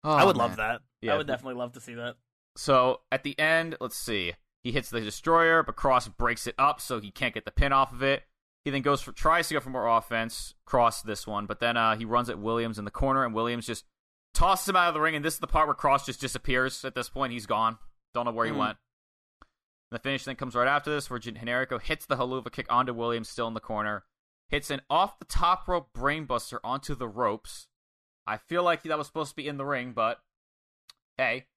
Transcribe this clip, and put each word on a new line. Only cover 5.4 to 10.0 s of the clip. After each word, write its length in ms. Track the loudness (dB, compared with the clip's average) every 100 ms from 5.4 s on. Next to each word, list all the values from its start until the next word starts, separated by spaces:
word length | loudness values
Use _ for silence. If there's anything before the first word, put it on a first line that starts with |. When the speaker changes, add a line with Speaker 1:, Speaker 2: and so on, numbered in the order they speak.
| 6 4
Speaker 1:
but 120 | 2 0
Cross 320 | 2 2 2
breaks 380 | -2 0 0 -6
it 80 | 2
up 220 | 2 2
so 200 | -6 -6
he 100 | -6
can't 220 | -4 -4
get 120 | -4 -4
the 60 |
pin 220 | 2 4
off 180 | 4 4
of 100 | 2
it. 220 | 0 0 -4 _ _ _
He 80 | -4
then 100 | 0
goes 200 | 2 0
for, 100 | -2
tries 360 | -2 2 2 2
to 40 | -4
go 40 |
for 100 | -4
more 180 | -2 4
offense, 680 | 2